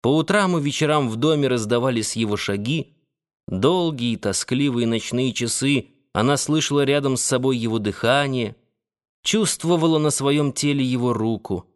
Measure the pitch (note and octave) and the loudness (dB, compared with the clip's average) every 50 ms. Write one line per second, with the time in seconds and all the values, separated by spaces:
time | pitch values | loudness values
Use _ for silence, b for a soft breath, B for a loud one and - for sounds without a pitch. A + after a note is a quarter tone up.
0 | - A#2+ C#3+ D#3+ D#3+ - G3 G#3 G3+ F#3 F3 E3 C#3+ D3 C3+ - D#3 D3 D3+ D3+ | 2 2 2 2 2 2 2 2 2 2 0 0 -2 -2 -2 0 0 2 2 2
1 | C#3 A#2 A2 A2+ C3 D#3 D#3+ D3 C#3+ C3 B2 A#2+ A2 G#2 A#2+ A#2+ B2 C3+ B2 A#2 | 2 0 -2 0 2 2 2 2 2 2 0 0 0 0 0 0 2 0 0 0
2 | G#2+ - - A2 A2+ G#2 G#2 G2+ - - G2+ G2+ G2+ A#2+ D3+ E3 C3+ _ _ _ | -2 -2 -2 -2 0 0 0 -2 -2 -4 -4 -2 -2 -2 -2 -4 -4 _ _ _
3 | _ _ _ _ _ _ _ _ _ - - F#2+ G#2+ D3 F3+ F#3 F3 E3 D#3 B2 | _ _ _ _ _ _ _ _ _ -8 -4 0 2 2 2 2 0 -2 -2 -2
4 | A#2+ A#2+ A2+ G2+ - G#2 F#2 - - - B2+ B2+ C#3+ C#3+ B2 A#2+ A#2 A2+ A#2 A2 | -2 -2 -2 -2 -2 -2 -2 -2 -4 -2 -2 0 0 0 0 0 0 0 0 -2
5 | - - B2 B2 C3 C3 G#2+ - A#2+ A#2 - - C3 C#3 C#3+ B2+ - - _ _ | -4 -4 -2 -2 -2 -2 -2 -4 -4 -4 -4 -2 0 0 0 0 -2 -4 _ _
6 | _ _ _ F#2 A2 C3 D3 C3+ - - D3+ D#3 D3 - C#3+ C#3+ C#3 C3+ C#3+ D3 | _ _ _ 0 2 2 2 0 0 0 0 0 0 0 0 0 2 2 0 0
7 | C#3 C3+ C3 A#2+ - - C3+ B2 B2+ C3+ C3 A#2+ A2+ A2+ A2 A2+ G#2 G#2 G2+ - | 0 0 -2 -2 -2 0 0 0 2 0 0 0 0 -2 -2 -2 -2 -4 -4 0
8 | - A2+ C3 C#3+ C#3+ C#3 C3 B2+ A#2 G2+ A2+ _ _ _ _ _ _ _ _ _ | 0 2 2 2 2 0 -2 -2 -4 -4 -6 _ _ _ _ _ _ _ _ _
9 | _ _ _ _ _ - - A3 G#3+ E3 - - - E3 F3 E3 D#3 E3 D#3+ D3+ | _ _ _ _ _ 0 0 2 2 0 -2 -2 0 0 2 4 4 4 2 4
10 | D3+ D3+ C#3+ - C3+ C#3 C#3+ D3 D3 C#3+ - - - C#3+ C#3+ C#3+ C3 B2+ B2+ B2 | 2 0 0 0 0 2 2 2 2 0 -2 -2 0 0 0 2 0 0 0 0
11 | A#2+ B2 A#2 A2 A2 A2+ A2+ G#2 - - G2 F2 - _ _ | 0 0 0 0 0 -2 -2 -4 -4 -6 -6 -6 -6 _ _